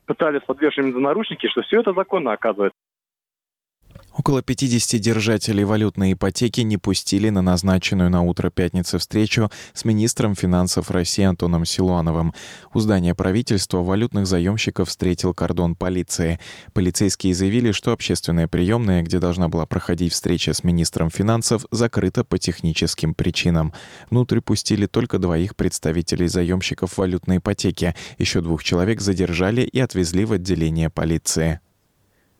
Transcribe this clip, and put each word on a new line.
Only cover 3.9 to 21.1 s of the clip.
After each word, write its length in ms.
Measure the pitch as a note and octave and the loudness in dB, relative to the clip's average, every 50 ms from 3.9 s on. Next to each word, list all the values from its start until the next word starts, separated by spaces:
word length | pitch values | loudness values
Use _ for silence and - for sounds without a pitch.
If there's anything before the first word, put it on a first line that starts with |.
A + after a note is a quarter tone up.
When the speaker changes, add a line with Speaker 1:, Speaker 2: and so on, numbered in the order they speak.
| - - - _ - | -20 -20 -20 _ -8
Speaker 2:
Около 260 | - - - C#3 B2+ - | -4 0 0 0 0 0
пятидесяти 560 | - B2+ - C#3 B2+ A#2+ A#2 - - - A2+ | -2 -2 -2 0 2 2 2 2 2 0 2
держателей 640 | G2 A2+ A2+ A2 G#2 A2+ G#2+ G2+ - A2+ G#2+ G2+ G#2 | 2 2 2 2 2 2 0 0 0 0 0 2 2
валютной 500 | G2 G#2+ G#2+ G#2+ G2+ - F#2+ G2 F#2+ F#2 | 2 2 2 2 0 0 2 2 2 2
ипотеки 480 | - - G2 - - B2 A2+ - - A#2 | 2 0 -2 0 0 -2 0 0 0 0
не 140 | A2 G#2+ | 0 0
пустили 520 | F#2+ - G#2 F#2 - - - - G2 G#2 A2 | 0 0 0 -2 0 0 0 0 2 2 2
на 100 | G#2 F#2+ | 2 2
назначенную 680 | F#2 F#2 F2+ E2+ F#2 G2 F#2 F#2 - - G#2+ F#2+ F2+ F2+ | 4 4 2 2 2 2 2 2 2 0 0 2 2 4
на 120 | F2+ F2 F2 | 4 4 2
утро 280 | F2 F2 - - F2+ | 2 0 0 -2 -2
пятницы 480 | - - F2+ E2+ - F#2 F2 - - F2 | 0 0 -2 0 0 -2 -2 -2 -2 -4
встречу 500 | - - - G#2+ A2 G#2+ - A#2+ A2 G#2 - - - - - | -4 -2 0 0 0 2 2 0 0 0 -2 -8 -20 -18 -12
с 120 | - - | -6 -2
министром 500 | A2+ A2 G#2 A2 A#2 - - B2+ G#2+ G2 | 0 2 2 2 0 0 0 0 0 0
финансов 560 | - - F2+ F2+ F2+ F2+ F2+ - F#2+ F2 - | 0 0 2 2 2 2 2 0 -2 -2 0
России 340 | F#2+ F2+ E2+ - - - G2 | 0 0 0 0 0 2 2
Антоном 400 | F#2+ F2+ - F2+ F2 E2+ E2 E2 | 2 2 2 0 0 0 0 0
Силуановым. 680 | - - - F#2+ F#2 F2+ F2 D#2+ E2 D#2 E2 E2 E2 - - - - - - - - - | 0 0 0 2 2 2 2 2 0 0 0 0 -2 -2 -6 -12 -18 -20 -20 -12 -6 -2
У 60 | A2 | 0
здания 340 | G#2+ G#2+ G#2 F#2+ F2 F2 F2 | 2 2 2 2 2 2 0
правительства 640 | - G#2+ F#2+ F#2+ A2+ B2 - A2+ F#2+ - - - F2+ | 0 0 0 2 0 0 0 0 -2 -2 0 -2 0
валютных 480 | F2 F2+ F#2+ G#2 A#2 A#2+ - G#2 G2 | 0 2 0 0 0 0 0 -2 0
заемщиков 640 | F#2 F#2+ F2 E2+ F#2+ G#2 A2 - G#2+ - - F#2 - | 0 2 2 2 0 0 -2 -2 -4 -2 -2 -2 -2
встретил 460 | - - F2 F#2 F2 - - F2+ F2 | -2 -2 0 0 0 0 0 -2 -2
кордон 420 | - F2 F2 F2 F2 F2 E2+ E2 | -2 -2 -2 0 0 0 0 0
полиции. 640 | - F#2+ F#2 F#2 F2+ F2 - - - F2 E2 E2+ - - - - - - - - | -2 -4 -4 -2 -2 -4 -4 -2 -2 -2 -2 -2 -4 -8 -14 -20 -20 -14 -6 -2
Полицейские 600 | G#2+ F#2 F2+ E2+ - G#2+ F#2+ - - - F#2+ F2+ | 0 0 0 0 0 0 0 0 0 0 0 0
заявили, 380 | E2+ F#2+ F#2+ G#2 B2 A#2+ A2+ | 2 0 0 2 2 2 0
что 220 | G2 - - B2 A#2 | 0 0 -2 -2 -2
общественная 560 | - - - F#2 - - - E2+ E2+ E2 D#2+ | -2 -2 -2 -2 -2 -2 -2 0 0 0 0
приемная, 540 | - E2+ F2 F#2 A2+ A#2+ A#2+ G2+ F#2 F2 E2 | 0 0 2 2 2 0 2 2 2 2 2
где 180 | E2 F2+ F2+ | 0 0 0
должна 280 | F2 F2 E2+ F#2 F2+ D#2+ | 0 0 0 0 0 0
была 180 | E2 E2+ D#2+ | 0 -2 -2
проходить 460 | - - F2+ - - F2 D#2+ F2+ E2+ - | -2 -2 -4 -2 -2 -2 0 0 -2 -2
встреча 400 | - - - F2+ E2 - D#2 D2+ | -2 -2 -2 -2 0 0 -2 -2
с 120 | - - | 0 0
министром 460 | F2+ F2 E2+ E2+ - - - E2 D#2+ | 0 2 2 0 0 0 -2 -2 -2